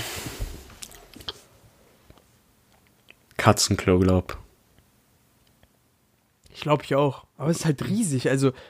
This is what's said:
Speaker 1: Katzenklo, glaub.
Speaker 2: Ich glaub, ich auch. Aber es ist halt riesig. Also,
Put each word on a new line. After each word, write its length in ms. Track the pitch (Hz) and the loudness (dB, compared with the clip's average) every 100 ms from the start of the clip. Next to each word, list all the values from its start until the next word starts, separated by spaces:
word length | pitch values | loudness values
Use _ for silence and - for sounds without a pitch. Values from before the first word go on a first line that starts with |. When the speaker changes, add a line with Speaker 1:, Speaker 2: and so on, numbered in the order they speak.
| - - - - - - - - - - - - - - - _ - _ _ _ _ - _ _ _ _ _ _ _ _ _ - _ - | -4 -10 -12 -10 -10 -10 -18 -20 -20 -20 -20 -20 -16 -16 -18 _ -20 _ _ _ _ -20 _ _ _ _ _ _ _ _ _ -20 _ -2
Speaker 1:
Katzenklo, 640 | 113 101 - 101 - 90 | 2 4 2 0 2 4
glaub. 400 | 92 92 - - - _ _ _ _ _ _ _ _ _ _ _ _ _ _ _ _ _ _ _ _ | 6 4 0 -10 -16 _ _ _ _ _ _ _ _ _ _ _ _ _ _ _ _ _ _ _ _
Speaker 2:
Ich 80 | - | -8
glaub, 200 | 151 147 | 0 0
ich 100 | - | 2
auch. 300 | 139 143 - - - | 0 0 -2 -14 -8
Aber 120 | 143 | -2
es 100 | 170 | 0
ist 40 | |
halt 240 | 165 139 143 | 0 -2 -2
riesig. 400 | 202 202 131 135 | -2 0 0 0
Also, 240 | 135 135 - | 2 2 -2